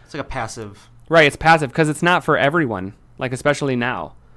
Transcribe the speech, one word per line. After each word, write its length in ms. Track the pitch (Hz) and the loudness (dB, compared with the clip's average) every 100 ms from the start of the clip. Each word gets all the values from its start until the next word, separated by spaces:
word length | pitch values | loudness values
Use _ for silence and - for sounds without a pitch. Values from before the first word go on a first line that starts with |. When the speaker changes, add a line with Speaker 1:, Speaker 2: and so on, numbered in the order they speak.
| - | -16
Speaker 1:
It's 80 | |
like 80 | 151 | -12
a 80 | 131 | -10
passive. 600 | 131 113 - 107 98 - - - | -10 -10 -10 -14 -16 -20 -20 0
Speaker 2:
Right, 180 | 165 147 | 4 4
it's 100 | - | 4
passive 380 | 156 165 143 | 4 4 2
'cause 160 | 160 151 | 0 0
it's 140 | 151 | 2
not 200 | 170 180 | 2 2
for 140 | - 139 | 2 2
everyone, 560 | 135 170 139 101 95 - _ - | 2 0 -2 -4 -8 -12 _ -10
like, 140 | 131 | -8
especially 420 | 127 147 143 139 127 | -4 -2 -2 -2 -2
now. 380 | 120 107 76 - - | -4 -4 -10 -16 -20